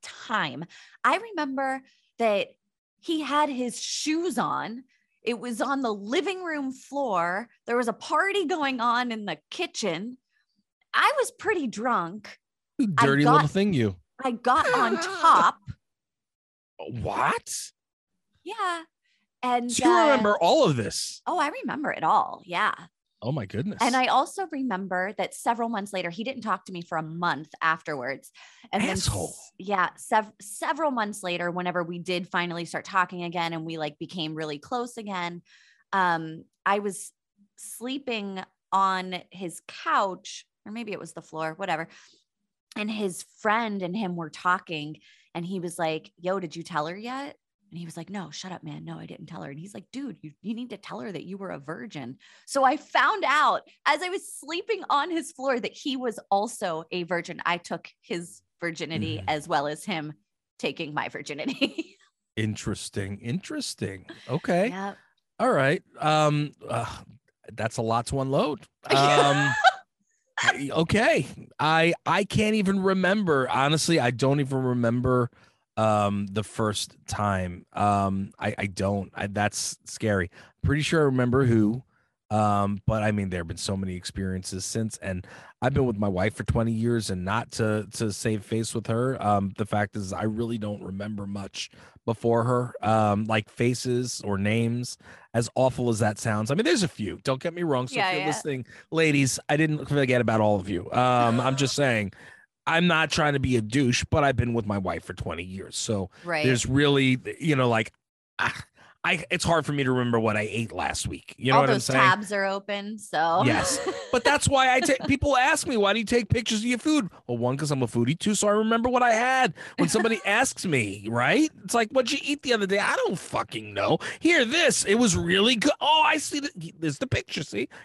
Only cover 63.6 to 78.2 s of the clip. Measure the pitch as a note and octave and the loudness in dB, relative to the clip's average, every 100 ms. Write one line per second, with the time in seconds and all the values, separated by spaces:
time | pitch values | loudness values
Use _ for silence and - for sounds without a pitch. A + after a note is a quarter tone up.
63.6 | - - F#2+ F#2+ - - - C#3+ - F3 | -8 -6 -8 -8 -16 -16 -6 -6 0 0
64.6 | A3+ F#3+ G3 - _ _ _ - B3 E3+ | 0 -4 -10 -12 _ _ _ -2 0 4
65.6 | C3+ F3+ - - D#3 D#3 D3+ D3 D3 - | 2 0 -4 -4 2 4 4 2 -2 -8
66.6 | - A#2 A#2 - - - _ _ - G#2+ | -6 -6 -6 -10 -18 -20 _ _ -14 -6
67.6 | A2+ - A2+ A#2 - C#3 C3+ C#3 C#4 G3+ | -4 -2 0 0 0 -2 0 0 0 -4
68.6 | - _ - C#3 C#3+ - - - D4 - | -12 _ 2 4 6 8 6 4 2 4
69.6 | F#5 - - _ _ _ _ - - - | 4 2 -4 _ _ _ _ -2 0 0
70.6 | C#3 D#3 E3+ G3+ C#4 C4 B2+ - - - | 0 0 2 2 4 2 0 -8 -12 -2
71.6 | D3+ D#3+ E3 - - F3 G3+ - G#3+ A3 | 2 4 4 2 0 0 2 2 2 2
72.6 | F#3+ G3 F#3+ F#3+ F3+ G#3+ F3+ C#3 B2+ B2 | 2 2 2 2 2 2 4 2 2 2
73.6 | C#3+ D#3 - E3 B2 A#2+ C3+ D3 C3+ C3 | 2 2 4 4 4 2 2 2 0 0
74.6 | B2+ B2 A#2 B2 B2+ B2+ A#2+ _ _ _ | 0 2 2 2 4 2 2 _ _ _
75.6 | _ - A2 G#2 G2+ G2+ G2+ G#2 G#2 - | _ 0 2 4 2 0 -2 -4 -4 0
76.6 | A2 G#2 - - - G#2 G#2 F#2+ F2+ F2 | 0 0 -6 -12 -10 -2 0 0 -2 -8
77.6 | - - G#2 G2+ G2 G2 | -8 0 2 4 2 0